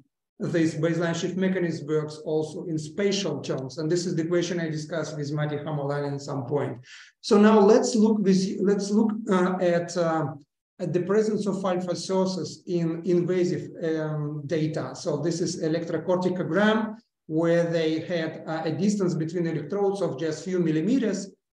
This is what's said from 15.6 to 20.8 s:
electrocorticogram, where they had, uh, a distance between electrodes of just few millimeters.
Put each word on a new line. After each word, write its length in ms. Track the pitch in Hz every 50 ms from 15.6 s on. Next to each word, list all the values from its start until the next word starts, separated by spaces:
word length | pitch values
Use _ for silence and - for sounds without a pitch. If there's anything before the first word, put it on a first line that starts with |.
| 165
electrocorticogram, 1300 | 156 160 165 - - 160 156 156 185 180 180 185 185 - - 165 156 160 190 208 214 214 226 214 - - - - _ _ _ _
where 380 | - 156 156 170 165 170 170 170
they 380 | 165 165 165 160 156 160 156
had, 420 | - - 180 165 160 160 - - -
uh, 180 | - 160 - -
a 60 | 165
distance 440 | 143 139 185 214 208 202 190 170 151
between 320 | 156 160 156 180 180 170 165
electrodes 540 | 156 147 - - 196 202 202 196 196 190
of 180 | 180 143 131 143
just 240 | 160 160 151 - -
few 160 | 190 185 180
millimeters. 720 | 170 156 156 156